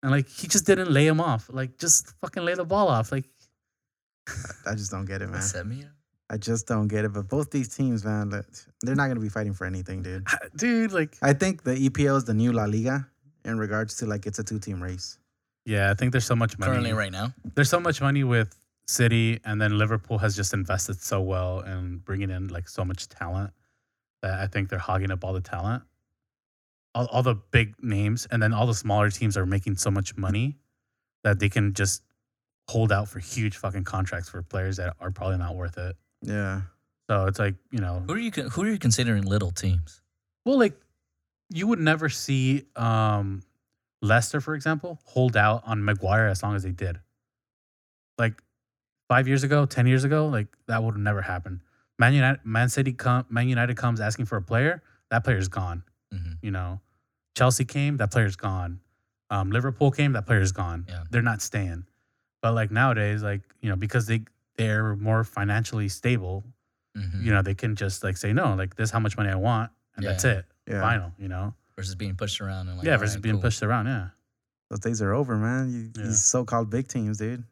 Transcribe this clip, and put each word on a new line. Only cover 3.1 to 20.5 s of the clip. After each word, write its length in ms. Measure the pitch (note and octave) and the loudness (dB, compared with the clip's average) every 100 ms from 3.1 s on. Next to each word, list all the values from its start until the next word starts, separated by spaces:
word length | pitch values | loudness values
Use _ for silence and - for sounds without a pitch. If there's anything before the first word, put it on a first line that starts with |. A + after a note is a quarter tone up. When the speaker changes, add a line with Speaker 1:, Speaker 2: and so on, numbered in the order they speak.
Speaker 1:
Like, 140 | C3+ C3 _ _ _ _ _ _ _ _ _ - - - - - | -4 -6 _ _ _ _ _ _ _ _ _ -12 -12 -12 -10 -6
Speaker 2:
I 100 | G#2 | -6
just 160 | G2 | -6
don't 140 | F#2+ G2 | -6 -6
get 160 | G2 | -6
it, 80 | F#2+ | -6
man. 100 | F#2 | -4
Speaker 3:
Casemiro? 480 | F#2+ F#2 F#2+ B2+ D3 _ _ _ _ | -4 -4 -8 -10 -12 _ _ _ _
Speaker 2:
I 80 | G#2+ | -8
just 300 | A2 A2+ - | -2 -4 0
don't 200 | A2+ G#2 | 0 0
get 180 | G#2+ G#2+ | 0 -2
it. 60 | |
But 140 | G2+ G2 | -4 -4
both 220 | C#3 D3 | -2 -2
these 200 | C#3+ A#2+ - | -2 -4 -2
teams, 300 | C3+ A#2 G#2 | 0 0 0
man, 240 | G#2+ G#2 | -2 -2
like, 160 | G2+ G2 - - _ | -6 -8 -16 -20 _
they're 120 | A#2+ C#3 | -2 0
not 120 | C3+ | 0
gonna 120 | A#2+ | 0
be 100 | G#2+ | -4
fighting 240 | G#2 G#2 | -4 -4
for 120 | G2 F#2 | -4 -4
anything, 380 | F#2 F2+ F#2+ | -6 -6 -8
dude. 240 | F2+ F#2 F#2+ - | -6 -8 -4 -4
Speaker 1:
<laughs> 140 | F3 D#3 | -4 -4
Dude, 360 | A#3 A#3 A3+ | 0 2 2
like 260 | F#3+ D3+ - | 0 -2 0
Speaker 2:
I 100 | C#3 | 2
think 300 | C#3 F#3+ F#3+ | 4 2 0
the 100 | - C3 | -2 2
E 140 | C3+ | 2
P 160 | C3+ C#3+ | 4 2
L 100 | C3+ | 2
is 60 | A#2+ | 2
the 100 | G#2+ | 2
new 160 | A#2+ | 4
La 140 | A#2 G#2 | 2 0
Liga 420 | G#2+ A#2+ C#3 C3 _ _ _ | 0 0 -2 -4 _ _ _
in 140 | - A2+ | -8 -4
regards 380 | G#2+ G#2+ A2 - | -2 -2 -4 -6
to, 100 | A2+ | -4
like, 220 | G2+ G#2 | -4 -6
it's 100 | G2 | -8
a 60 | |
two-team 380 | G#2 G#2+ F#2+ F#2 | -6 -6 -6 -6
race. 360 | F2+ F2+ - - _ _ _ _ - | -6 -8 -10 -14 _ _ _ _ -2
Speaker 1:
Yeah, 240 | G#2 G2 | 2 2
I 60 | G2+ | 4
think 160 | B2+ | 2
there's 140 | B2 A2+ | 2 2
so 80 | A#2+ | 2
much 220 | A2+ - | 2 0
money. 100 | - | 0
Speaker 3:
Currently 220 | B2+ A#2+ | 2 2
right 180 | A2 G2+ | 0 -2
now? 220 | F#2 A#2 - - - | -4 -6 -8 -6 2
Speaker 1:
There's 140 | C#3+ | 4
so 100 | F3 | 4
much 200 | F3 D#3 | 2 0
money 240 | C#3 C#3 | 2 2
with 320 | C3+ A#2+ G#2+ _ _ _ - | 4 2 2 _ _ _ -6
City, 520 | - A#2+ A#2 A2+ A#2 | 2 4 4 2 0
and 160 | G#2+ G#2+ | -4 0
then 180 | G#2+ G#2 | 2 2
Liverpool 400 | G#2+ A2 - A2 | 2 0 -2 0
has 160 | G#2 G2+ | 0 0
just 180 | F#2+ | -2